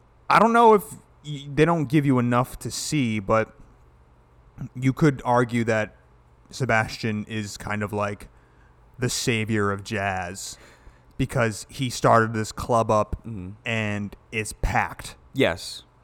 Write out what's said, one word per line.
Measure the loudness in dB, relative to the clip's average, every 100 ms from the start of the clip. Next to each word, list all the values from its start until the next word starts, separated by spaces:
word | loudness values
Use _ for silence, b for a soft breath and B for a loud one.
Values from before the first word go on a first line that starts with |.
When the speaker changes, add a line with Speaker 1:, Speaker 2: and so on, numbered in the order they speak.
| _ _ 0
Speaker 1:
I | 4
don't | 6
know | 8 8
if | 6 4 -12 -20 _ -14
y-, | -12 -6
they | 2
don't | 4 4 2
give | 2 4
you | 4
enough | 4 2 0 -4
to | -10
see, | -8 -4 0 0 -2
but | 2 2 2 -6 -20 -20 _ _ _ _ _ _ _ -16 -14 -2
you | -2
could | 2 2 2
argue | 2 2 2 0
that | 0 0 -2 -8 _ _ _ _ _
Sebastian | -6 0 2 0 -4 -4 -4 -4
is | -6 -8 -10
kind | -8 -6
of | -4
like | -4 -4 -6 -14 b b b b b _ -6
the | -4
savior | -2 -2 -2 0 0 0
of | -2
jazz, | -6 -4 -4 -4 -8 -10 -14 -16 b b b b b -6
because | -4 0 -2 -2 -10
he | -8 -6
started | 0 4 4 4
this | 0 -6
club | -8 0 0 2
up | 2 0 -6 -10
Speaker 2:
Mm-hmm. | -12 -12 -10 -6
Speaker 1:
and | -4 -2 -4 -6 -10 _
it's | -8 -8 -4
packed. | -2 0 -2 -6 -16 -18 -10
Speaker 2:
Yes, | 0 0 0 -8 -16 -18 _